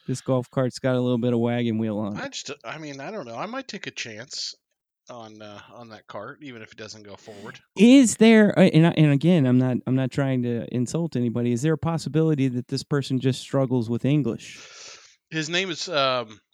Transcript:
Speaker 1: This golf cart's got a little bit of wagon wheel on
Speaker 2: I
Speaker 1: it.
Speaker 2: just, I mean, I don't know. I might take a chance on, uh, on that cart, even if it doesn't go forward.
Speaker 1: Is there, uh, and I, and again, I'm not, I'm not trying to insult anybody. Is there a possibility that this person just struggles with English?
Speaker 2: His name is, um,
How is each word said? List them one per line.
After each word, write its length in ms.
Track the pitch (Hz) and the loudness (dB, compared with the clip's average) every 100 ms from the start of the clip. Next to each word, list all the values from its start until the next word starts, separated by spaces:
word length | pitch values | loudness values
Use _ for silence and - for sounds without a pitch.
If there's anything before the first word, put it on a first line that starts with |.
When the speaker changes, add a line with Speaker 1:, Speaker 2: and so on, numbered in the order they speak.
| - | -8
Speaker 1:
This 140 | 127 | -8
golf 280 | - 131 123 | -2 -2 -2
cart's 300 | - 127 - | -4 -4 -2
got 160 | 131 127 | -2 0
a 60 | |
little 160 | 123 123 | 0 0
bit 160 | 120 | 0
of 60 | 120 | 0
wagon 380 | 117 120 117 110 | 0 0 -2 -2
wheel 180 | 110 104 | -2 -4
on 180 | 107 104 | -6 -8
Speaker 2:
I 100 | 277 | -10
Speaker 1:
it. 40 | |
Speaker 2:
just, 180 | - - - | -12 -12 -14
I 140 | 113 151 | -12 -14
mean, 240 | 156 139 | -14 -14
I 100 | 147 | -12
don't 140 | 214 127 | -12 -12
know. 80 | 117 | -10
I 100 | 180 | -10
might 220 | 254 262 | -10 -12
take 200 | 202 - | -12 -12
a 40 | |
chance 640 | - 117 107 131 - - - _ _ _ _ _ | -12 -12 -12 -14 -12 -12 -14 _ _ _ _ _
on, 320 | 123 110 107 | -18 -18 -18
uh, 180 | 107 101 98 | -18 -18 -20
on 160 | 107 117 | -20 -20
that 180 | 107 _ | -20 _
cart, 320 | 110 110 143 | -14 -14 -16
even 180 | 147 117 | -18 -16
if 100 | 110 | -18
it 60 | - | -16
doesn't 260 | 107 107 | -18 -16
go 120 | 104 95 | -18 -20
forward. 420 | - 101 107 - _ - | -18 -18 -18 -20 _ 4
Speaker 1:
Is 400 | 233 277 233 - | 8 8 6 6
there, 400 | 226 220 208 - | 6 8 6 6
uh, 40 | |
and 240 | 185 156 165 | 6 6 6
I, 40 | |
and 200 | - 151 | 6 4
again, 340 | 143 156 180 131 | 4 4 4 4
I'm 120 | 127 | 4
not, 200 | 127 123 - | 2 0 -2
I'm 100 | 131 | -2
not 160 | 131 | 0
trying 320 | - 135 127 | -2 0 0
to 220 | 120 117 85 | -2 -4 -4
insult 440 | 120 120 160 170 127 | -4 -4 -4 -4 -2
anybody. 340 | 120 120 120 | -2 -2 -2
Is 120 | 120 | 0
there 100 | 151 | 0
a 40 | 156 | 0
possibility 720 | 165 165 - 151 160 147 135 | -2 -4 -2 0 2 2 0
that 220 | 123 123 | -2 -6
this 140 | 135 | -8
person 360 | - 143 131 131 | -2 -4 -2 0
just 220 | 127 127 | 0 -2
struggles 480 | - 139 131 127 113 | -2 -2 0 0 -2
with 160 | 117 127 | -2 0
English? 540 | 151 120 76 - - - - - - - _ _ | 0 0 -4 -10 -20 -20 -20 -20 -20 -20 _ _
Speaker 2:
His 200 | 160 156 | -8 -4
name 200 | 175 190 | -4 -4
is, 200 | 156 - | -6 -4
um, 500 | 156 135 127 113 104 _ | 0 0 0 -4 -14 _